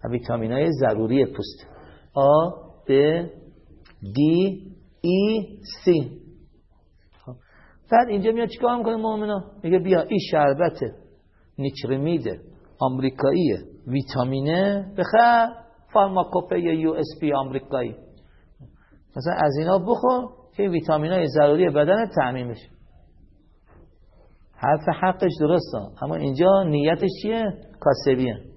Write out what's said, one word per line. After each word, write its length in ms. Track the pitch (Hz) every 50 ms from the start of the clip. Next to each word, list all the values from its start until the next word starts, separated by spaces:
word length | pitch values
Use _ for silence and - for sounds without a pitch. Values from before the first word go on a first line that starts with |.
| -
و 60 | 113
ویتامین‌های 600 | 120 123 120 - 123 117 110 113 120 135 151 165
ضروری 540 | 160 131 135 117 110 107 110 110 123 139 131
پوست. 420 | - - - - - - - - - - - - - - - _ _ _
آ، 360 | 139 139 139 147 156 165 180 175 - - - - - _ -
ب، 320 | 135 139 143 151 160 170 175 170 - - - - - _ _ _ - - - - - - - 98 98
دی، 560 | 131 147 156 165 175 185 196 190 - - - - - _ _ _ _
ای، 460 | - 170 180 190 202 214 220 220 196 - - - - - - - -
سی. 260 | 180 175 156 131 120 - - - - - - - _ _ _ _ _ _ _ _ _ _ _ _ _ _ _ _
خب. 80 | 127 123 - _ _ _ _ _ _ _ _ _ _
بعد 160 | 233 233 247
اینجا 240 | 247 208 202 185 226
میاد 160 | 226 233 233
چیکار 300 | - - - - 240 240
می‌کنه 180 | 240 226 233 226
مؤمنا؟ 480 | 220 220 220 220 214 214 208 208 196 180 - - - -
میگه 160 | 165 175 185
بیا 220 | 170 190 185 170
این 180 | 151 - 143 139 - -
شربت 480 | - - 147 143 135 - 175 165 - - 131 110 - - - _ _ _ _ _ _ _ _ _ _
نیچرمید 840 | - 139 139 131 - - 120 135 135 139 160 175 160 117 110 92 - - - - - _ - - _
آمریکایی 760 | - 131 127 131 131 135 131 - 143 135 143 180 175 135 101 90 - - - - -
ویتامینه 1040 | - 123 139 127 - - 135 123 127 135 135 135 147 160 180 196 202 202 202 196 185 -
بخر، 520 | - 175 - - 220 233 240 240 233 226 233 240 - - - _ _ _ _ -
فارماکوپه 640 | 220 196 196 190 185 175 - - 180 175 - 185 180
یو 320 | 175 170 165 160 160 160
اس 280 | 160 147 156 - - -
پی 140 | 165 147 143
آمریکایی. 600 | 135 135 131 131 135 131 - 151 131 123 113 110 - - - - - - - _ - _ _ _ _ - - _ _ _ _ _ - _ _ _
مثلاً 160 | 131 127 165 175
از 240 | 170 156 151 135
اینا 220 | 143 160 170 190 196
بخور 500 | 170 208 240 233 - 247 254 247 254 - - - - _ _
که 80 | - 202
ویتامینای 640 | 196 175 165 160 160 156 151 151 160 180 190 170
ضروری 420 | 147 127 151 147 147 147 160 185 170
بدن 360 | 139 147 147 151 190 214 233 - -
تأمین 320 | 170 135 123 123 131 123
بشه. 200 | 120 113 107 - - - _ - - _ - - _ _ _ - _ _ _ _ _ _ _ _ _ - - - _ _ _ - _ _ _ - - - _ - _ _
حرف 400 | - - 131 151 156 156 - 156 -
حقش 300 | - 185 185 185 202 180 165 -
درسته، 640 | 151 151 175 175 - - - 117 - - - - -
اما 120 | 139 160
اینجا 480 | 165 151 139 135 131 175 185 196 196 190
نیتش 460 | 165 151 147 143 156 170 - - 185 190 -
چیه؟ 220 | - 208 226 226 226 202 170 - - - - -
کاسبیه. 580 | - 151 135 - - 139 131 127 127 123 107 98 - - -